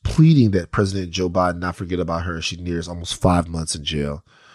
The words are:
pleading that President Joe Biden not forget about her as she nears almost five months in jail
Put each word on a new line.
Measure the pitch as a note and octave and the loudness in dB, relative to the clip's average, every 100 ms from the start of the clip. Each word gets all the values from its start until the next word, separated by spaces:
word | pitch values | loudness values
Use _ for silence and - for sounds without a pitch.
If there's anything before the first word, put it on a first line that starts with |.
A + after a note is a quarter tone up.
pleading | - - D#3+ D3+ A2 | -2 4 6 8 6
that | G2 E2+ | 4 0
President | - G2 G2 F2+ | 0 0 0 -4
Joe | F2 F2+ | -2 0
Biden | F2+ F2+ F2 | 2 0 0
not | F2+ E2+ | -6 -6
forget | F2 F2 | -6 -4
about | E2+ E2 F2 | -2 -4 -4
her | E2 | -6
as | D#2+ | -6
she | F2 | -8
nears | F2 E2+ E2+ | -4 -4 -6
almost | F2 E2+ - | -10 -10 -2
five | F#2+ F2 E2+ | 2 2 0
months | E2 D#2 - | -4 -6 -6
in | |
jail | C#2+ D2+ C#2+ C#2+ - _ _ | -6 -4 -4 -6 -14 _ _